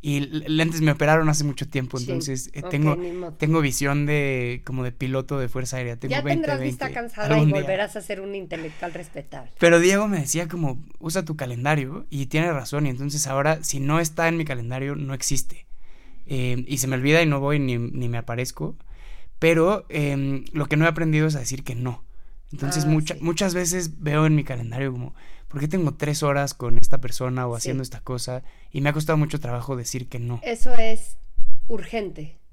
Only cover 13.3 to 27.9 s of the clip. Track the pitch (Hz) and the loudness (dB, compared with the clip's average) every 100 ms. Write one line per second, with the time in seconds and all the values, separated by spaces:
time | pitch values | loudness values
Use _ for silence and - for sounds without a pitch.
13.3 | 135 143 156 - 139 135 156 165 160 165 | -2 0 -2 -4 -4 -2 -2 -2 -2 -2
14.3 | 165 156 127 117 131 139 147 143 135 - | -2 -4 -6 -6 -6 -6 -8 -8 -6 -2
15.3 | 135 - - - - - - - - - | 0 0 -4 -8 -12 -12 -14 -14 -12 -6
16.3 | 135 127 123 127 139 131 131 135 160 165 | -4 -2 -2 -4 -4 -4 -2 2 2 2
17.3 | 143 139 147 135 120 120 127 123 117 113 | 0 -2 -2 -2 -4 -4 -4 -4 -6 -6
18.3 | 117 127 - 156 - - - - - - | -8 -8 -8 -10 -10 -14 -18 -14 -12 -10
19.3 | - 165 165 165 214 - 160 143 139 139 | -2 2 2 2 0 -4 -6 -4 -2 -4
20.3 | 135 - 156 143 151 160 160 165 151 156 | -4 -6 -6 -2 0 0 0 0 0 0
21.3 | 147 117 131 - 120 127 120 - - - | -2 -6 -8 -8 -6 -6 -8 -12 -14 -14
22.3 | - - 139 139 151 151 156 151 170 165 | -16 -16 -8 -6 -2 0 0 0 -6 -6
23.3 | 160 196 180 175 180 165 - 147 147 156 | -2 -2 -2 -4 -4 -6 -8 -4 0 2
24.3 | 151 - 123 120 120 139 123 123 - - | 2 -2 -8 -8 -6 -8 -8 -12 -14 -14
25.3 | - - 147 151 160 151 151 147 147 147 | -14 -10 -6 -4 -2 -2 -4 -6 -2 -2
26.3 | 143 139 - 123 120 - - 120 - 127 | -2 -4 -6 6 10 12 10 6 -2 -2
27.3 | 127 123 117 131 131 131 | -4 -6 -6 -6 -6 -8